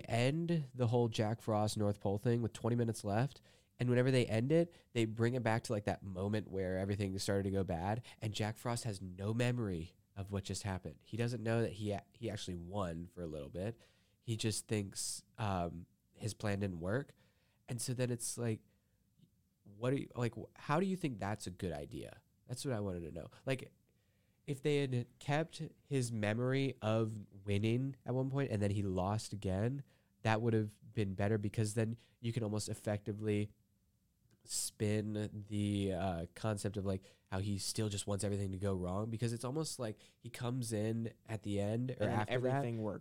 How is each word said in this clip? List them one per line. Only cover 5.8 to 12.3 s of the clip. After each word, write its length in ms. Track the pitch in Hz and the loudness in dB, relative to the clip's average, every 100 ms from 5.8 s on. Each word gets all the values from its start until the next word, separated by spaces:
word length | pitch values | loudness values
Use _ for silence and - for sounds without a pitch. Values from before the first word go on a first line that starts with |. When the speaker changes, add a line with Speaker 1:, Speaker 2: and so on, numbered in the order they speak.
| 98 | 0
Speaker 1:
that 180 | 90 | -2
moment 460 | 98 90 101 107 - | -4 -2 0 0 0
where 280 | 95 92 92 | -2 0 0
everything 400 | 98 101 98 95 | 0 0 0 0
started 260 | - 98 | 0 2
to 60 | 98 | 2
go 140 | 95 | 2
bad. 400 | 87 85 95 117 - - | 0 0 0 -2 -4 -6
And 100 | 110 | -4
Jack 260 | 101 107 107 | -2 -2 -2
Frost 240 | 123 120 | -4 -2
has 180 | 117 92 | -4 -6
no 320 | 95 90 101 | -8 -4 -2
memory 600 | 113 123 123 104 85 82 - _ - | 2 2 2 0 -2 -4 -12 _ -10
of 160 | 95 | -4
what 120 | 98 | -4
just 180 | - 92 | -2 -4
happened. 320 | 101 92 82 - | -2 -4 -6 -12
He 160 | - 107 | -6 -2
doesn't 240 | 117 120 | -2 0
know 200 | 110 117 | 0 2
that 80 | 113 | 2
he 160 | 98 104 | 0 -2
a-, 120 | 98 - | -4 -6
he 180 | - | -8
actually 260 | 113 | -6